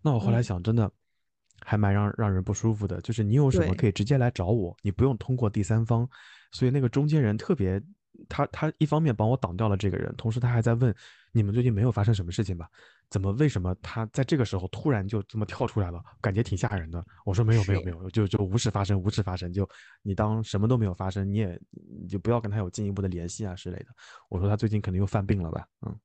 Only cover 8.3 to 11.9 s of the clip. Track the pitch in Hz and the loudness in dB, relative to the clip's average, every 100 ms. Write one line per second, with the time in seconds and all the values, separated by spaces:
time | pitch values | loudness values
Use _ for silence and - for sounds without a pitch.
8.3 | - 143 - 156 - 151 151 165 110 107 | -4 -4 -2 -4 0 0 2 2 2 2
9.3 | 131 95 90 110 98 101 90 - - 113 | 2 -2 0 0 2 0 -2 -4 -4 -4
10.3 | 113 120 120 113 117 127 98 - - _ | 0 0 2 2 2 2 0 -10 -20 _
11.3 | 117 101 110 123 101 123 | 0 2 2 2 2 2